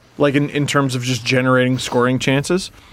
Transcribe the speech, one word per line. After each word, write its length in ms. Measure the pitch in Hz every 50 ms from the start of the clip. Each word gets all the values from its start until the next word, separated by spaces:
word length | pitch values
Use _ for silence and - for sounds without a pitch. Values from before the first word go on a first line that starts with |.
| _ _ _ -
like, 160 | 147 147 131
in, 160 | 143 143 139
in 160 | - 147 143
terms 280 | 135 - 143 139 135 127
of 80 | 127
just 220 | 120 127 127 113 113
generating 540 | - 131 127 127 131 127 127 127 127 131 123
scoring 400 | - - - 123 120 123 131 127
chances. 520 | - 139 135 139 143 - 175 185 - - - - - -